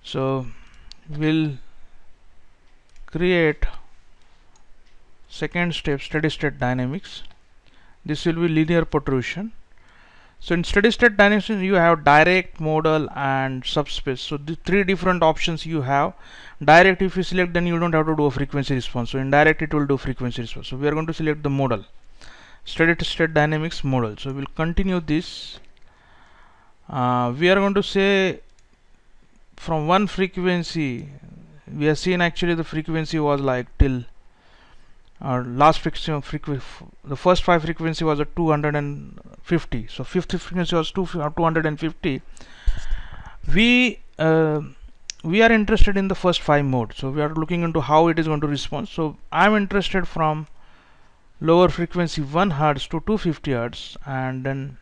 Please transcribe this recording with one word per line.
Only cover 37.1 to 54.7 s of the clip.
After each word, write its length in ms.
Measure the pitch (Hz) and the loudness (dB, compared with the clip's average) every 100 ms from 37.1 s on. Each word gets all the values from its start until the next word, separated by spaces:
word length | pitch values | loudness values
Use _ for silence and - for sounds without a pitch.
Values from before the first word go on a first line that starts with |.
| 139 | -2
first 280 | 180 180 | 2 2
five 200 | - 170 | 4 2
frequency 400 | 156 165 165 156 | 2 -4 -4 -2
was 160 | 160 147 | -2 0
a 60 | 147 | -2
two 240 | - 165 | -2 0
hundred 260 | 151 147 147 | 2 0 -2
and 420 | 143 143 139 - - - | -4 -8 -12 -18 -20 -20
fifty. 460 | - 170 - 127 104 | -2 -2 -2 -6 -6
So 160 | - | -10
fifth 280 | 131 180 - | -4 -4 -2
frequency 440 | 180 - 180 170 175 | -6 -4 -4 0 0
was 160 | 156 | 0
two, 160 | - 185 | -4 -4
uh, 160 | 175 151 | -4 -4
two 140 | 147 | 0
hundred 220 | 165 160 156 | 0 2 -2
and 140 | 151 | -2
fifty. 420 | 156 - 170 131 - - - - - - - - - - - - - | -6 -4 -4 -4 -8 -18 -18 -2 0 0 0 -2 -4 -14 -16 -10 2
We, 460 | 156 233 247 254 - - - | 6 6 6 4 -2 -16 -2
uh, 420 | 160 160 160 151 143 135 - - - - | 2 2 2 -2 -6 -16 -20 -20 -18 -10
we 180 | 160 196 | -2 4
are 80 | 233 | 6
interested 460 | 226 208 214 - 196 | 4 2 8 8 8
in 140 | 196 | 0
the 60 | 185 | 0
first 260 | 185 170 | 0 0
five 240 | - 147 143 | 2 2 2
modes. 320 | 127 110 - | 0 -2 -6
So 120 | 135 | -6
we 120 | 143 | -4
are 120 | 151 | -4
looking 300 | 156 156 175 | -4 -4 -2
into 160 | 170 160 | 0 -2
how 300 | 127 156 165 | 4 4 4
it 100 | 160 | 2
is 80 | 156 | 0
going 140 | 151 | 0
to 60 | 147 | -2
respond. 420 | 143 - 147 226 | -4 -4 -6 -8
So 260 | - 156 - - | -4 -6 -6 -6
I'm 240 | 160 196 214 | 2 4 4
interested 540 | 196 196 - 196 175 | 2 -2 0 -2 -2
from 380 | - 156 156 151 - - - _ - - _ _ - | 0 0 0 -8 -16 -20 -20 _ -20 -20 _ _ -4
lower 300 | 156 170 180 | 4 6 6
frequency 520 | 151 170 180 170 - | 2 -4 -2 -2 -2
one 300 | 139 156 196 | -2 0 0
hertz 340 | 143 156 143 - | 2 0 0 -4
to 140 | 165 - | -6 -2
two 100 | 214 | -2
fifty 360 | 175 147 - | -2 -4 -2
hertz, 420 | 123 117 - - - - | -2 -2 -8 -16 -14 -8
and 380 | 131 131 131 | -6 -4 -4
then 340 | 131 135 135 | -6 -6 -8